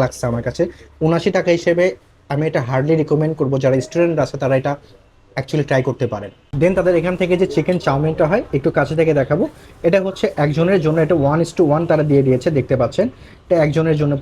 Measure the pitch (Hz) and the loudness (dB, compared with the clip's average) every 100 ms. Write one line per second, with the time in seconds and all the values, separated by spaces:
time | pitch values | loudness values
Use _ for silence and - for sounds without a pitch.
0 | 127 - 123 117 120 - 175 - - - | 0 -2 -4 -4 -4 -4 -4 -4 -20 -4
1 | 160 170 196 185 180 170 175 170 180 - | 0 0 0 0 0 0 2 2 0 -2
2 | _ _ _ 143 160 151 123 131 143 160 | _ _ _ -4 -2 -2 -2 -2 0 0
3 | 147 147 156 156 139 139 131 135 131 165 | 2 0 0 -2 -2 0 0 0 -2 0
4 | 170 156 131 143 139 135 143 143 - - | 0 0 -4 -4 -2 0 -2 -6 -10 -20
5 | _ _ _ - 127 156 139 135 131 120 | _ _ _ -10 -4 -4 0 0 0 -4
6 | 120 104 101 - _ 139 170 190 175 175 | -4 -6 -10 -18 _ -2 0 2 2 2
7 | 170 180 180 175 185 - 147 180 - 139 | 0 -2 0 0 0 0 0 -2 0 0
8 | 156 160 156 208 - 143 151 156 139 156 | 0 0 0 0 -2 -2 0 0 -2 0
9 | 160 147 127 151 285 - - - 170 196 | 2 2 0 0 -2 -4 -20 -4 0 2
10 | 190 190 208 - 147 147 170 196 156 160 | 0 -4 -4 -2 -2 0 2 2 2 0
11 | 156 170 139 156 160 - 160 151 170 156 | 2 2 2 0 -2 0 2 2 2 0
12 | 151 139 131 127 175 151 127 127 117 - | 4 2 4 2 0 -2 0 0 0 0
13 | 233 - - - - 175 151 151 160 151 | -2 -4 -20 -20 -2 2 2 2 0 0
14 | 147 139 | 0 0